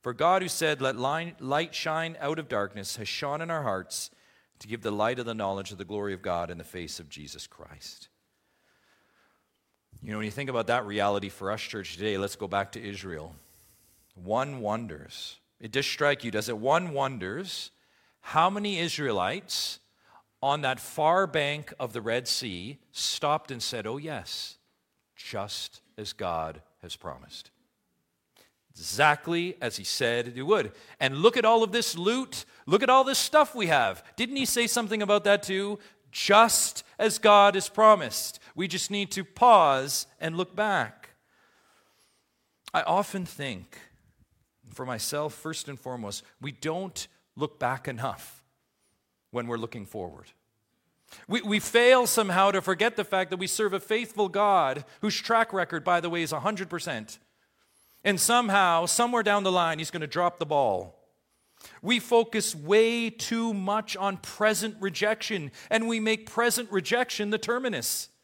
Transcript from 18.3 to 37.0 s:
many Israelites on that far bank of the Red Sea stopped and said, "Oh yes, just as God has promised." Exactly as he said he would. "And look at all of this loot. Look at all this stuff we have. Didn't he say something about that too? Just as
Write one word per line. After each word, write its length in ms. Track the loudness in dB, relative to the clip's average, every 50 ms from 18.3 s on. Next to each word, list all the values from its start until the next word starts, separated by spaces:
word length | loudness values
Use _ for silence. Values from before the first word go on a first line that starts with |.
| 0 2 2 2
many 300 | 0 -2 -4 -4 -4 -2
Israelites 1000 | -4 -4 -4 -4 -2 -2 0 0 0 -2 -2 -6 -8 -8 -6 -6 -6 -6 -8 -12 _ _ _ _ _ _ _ -20 _ _ _ _
on 200 | -2 0 0 0
that 180 | 0 -2 -2 -4
far 480 | -6 -12 -4 0 2 4 4 4 2
bank 480 | 2 0 -2 0 0 -4 -6 -10 -14 -10 _
of 120 | -8 -6 -6
the 80 | -6
Red 280 | -4 -2 -2 -2 -2 -2
Sea 500 | -4 -4 -4 -6 -8 -8 -10 -12 -14 -16 _ _ _
stopped 580 | -6 -6 -4 -4 -2 0 0 0 -2 -2 -8
and 100 | -10 -8
said, 240 | -8 -6 -6 -6 -6
"Oh 120 | -6 -8
yes, 640 | -8 -8 -8 -10 -10 -10 -10 -12 -12 -12 -12 -14 _ _ _ _ _ _ _ _ _ _ _ _
just 640 | _ -16 -10 -8 -8 -8 -8 -8 -10 -12 -12 _ -20 _ _ _
as 160 | -14 -12 -12 -10
God 500 | -8 -6 -4 -4 -4 -4 -6 -8 -12 -20 _ _ _
has 140 | -16 -16 -16
promised." 560 | -12 -12 -12 -12 -12 -16 -20 -20 -20 -20 -20 _ _ _ _ _ _ _ _ _ _ _ _ _ _ _ _ _ _ _ _ _ _ _ _
Exactly 880 | _ -14 -10 -10 0 4 4 4 4 4 0 -4 -2 -2 -2 -4 -6 -6
as 180 | -6 -6 -6 -6
he 40 | -8
said 460 | -6 -4 -2 0 0 0 0 -2 -4
he 140 | -6 -10 0
would. 300 | 0 2 2 2 -4 -6 -14 -20 -20 -8 _
"And 220 | -2 -2 0 6 4
look 140 | 6 6
at 80 | 6 4
all 200 | 6 6 6 4
of 80 | 2 0
this 240 | -2 -2 -2 -4
loot. 480 | -2 0 0 0 0 -2 -6 -10 -14 -14 _ -20 -18 -2
Look 200 | 2 2 2 6
at 40 | 6
all 140 | 6 6 6
this 160 | 4 2 0
stuff 340 | -2 4 6 4 4 4 2
we 140 | -4 0
have. 380 | 2 4 4 4 2 0 -4 -12 -20 -6
Didn't 220 | -6 -4 -4 -2
he 100 | -2 -2
say 220 | 0 0 0 0 0
something 340 | 0 -2 -2 -2 -2 -4 2
about 220 | 2 2 4 6
that 180 | 4 2 2 2
too? 380 | -2 -4 -2 -2 -4 -6 -8 -10 -20 _ _ _ _ -8
Just 720 | -6 2 6 8 8 8 8 6 2 0 -2 -4 -8 -16 _ -6
as 200 | _